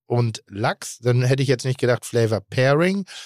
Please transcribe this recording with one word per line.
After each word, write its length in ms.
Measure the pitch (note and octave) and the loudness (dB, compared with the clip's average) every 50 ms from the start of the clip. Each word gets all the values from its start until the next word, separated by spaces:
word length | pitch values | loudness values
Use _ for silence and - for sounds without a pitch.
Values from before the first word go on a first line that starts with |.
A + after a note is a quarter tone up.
| _ | _
und 380 | - A#2+ A#2+ A#2+ A2+ A2 - - - | -4 -2 0 0 -2 -4 -8 -14 -14
Lachs, 520 | G#2 G2 A2+ D3 F#3+ - - - - - | -8 -4 -4 -4 -4 -4 -10 -14 -12 -6
dann 240 | A2+ B2 B2 B2 B2+ | -2 0 2 2 2
hätte 180 | B2 C#3 C3+ | 2 2 0
ich 80 | C3+ B2 | 2 0
jetzt 160 | C3 A#2 - | 0 0 0
nicht 140 | C3 B2+ - | -4 -4 0
gedacht 260 | - A#2+ B2 - - | 2 2 2 0 -2
Flavor 360 | - - A#2+ A2+ G#2+ A2 G2 | -2 0 0 2 2 0 -2
Pairing. 640 | - - - C3 B2+ C3+ C#3+ D3+ E3+ F#3 F#3+ G3+ F#3+ - - - - | -4 -4 -2 0 2 4 4 4 2 0 0 -2 -6 -8 -12 -18 -18